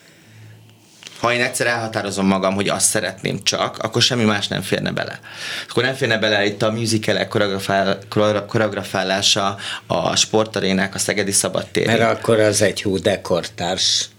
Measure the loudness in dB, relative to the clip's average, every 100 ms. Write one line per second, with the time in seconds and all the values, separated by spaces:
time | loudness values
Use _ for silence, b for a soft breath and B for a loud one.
0 | B B -20 B B B B -20 _ -20
1 | -20 -4 0 2 0 0 0 0 -2 -4
2 | -4 0 2 4 2 0 0 0 0 0
3 | -2 -4 -4 -4 -2 0 -2 -2 -4 0
4 | 2 2 2 2 0 -4 -2 -2 -2 -4
5 | -6 -8 -14 B B B B -2 0 0
6 | 0 0 2 2 0 0 0 0 0 0
7 | 0 0 0 0 0 0 0 2 2 0
8 | -2 2 2 2 0 0 0 -2 -4 -2
9 | 0 0 0 0 0 -4 B B -4 0
10 | 0 0 2 2 2 0 0 0 0 -2
11 | -2 -2 0 0 0 -2 -4 -2 2 2
12 | 2 0 2 4 4 4 2 0 -2 0
13 | 0 0 0 -2 -2 -6 -4 -2 0 0
14 | -4